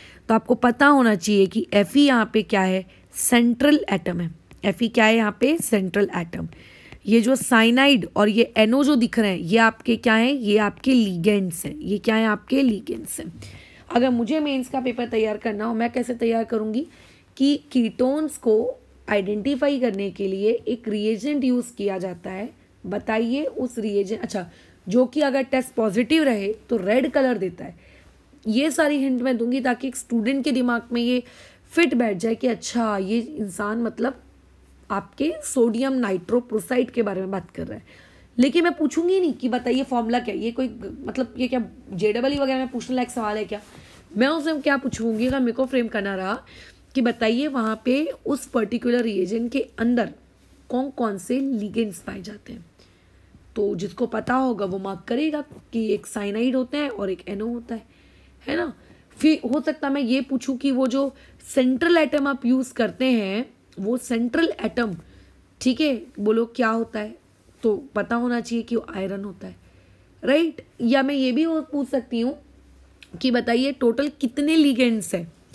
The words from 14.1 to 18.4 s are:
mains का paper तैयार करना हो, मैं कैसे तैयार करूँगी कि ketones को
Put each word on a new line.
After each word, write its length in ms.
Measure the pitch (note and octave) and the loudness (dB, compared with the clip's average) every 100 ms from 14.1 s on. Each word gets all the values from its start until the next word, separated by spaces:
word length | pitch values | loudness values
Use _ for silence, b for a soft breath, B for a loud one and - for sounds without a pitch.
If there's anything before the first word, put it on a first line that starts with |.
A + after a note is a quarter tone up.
| A#3+ A3+ D#4 | 0 0 0
mains 300 | D4 C4+ B3 | 0 -2 -4
का 120 | C4+ | -4
paper 260 | B3+ A#3 A#3+ | -4 -4 -4
तैयार 300 | A3+ G#3+ G#3 | -2 -2 -2
करना 280 | A#3 G3+ A3 | -6 -4 -4
हो, 80 | |
मैं 180 | A3+ A#3 | -2 -2
कैसे 220 | B3 A#3+ | -4 -6
तैयार 300 | A#3+ A#3 A3+ | -2 0 0
करूँगी 420 | A3 A3+ G#3+ A3 E4 b b b b - | -2 -4 -2 -4 -6 b b b b 0
कि 220 | C4+ C#4+ - B3+ | 2 2 0 0
ketones 640 | A3 - B3+ D4 D#4 | 0 2 0 0 -4
को 380 | - | -4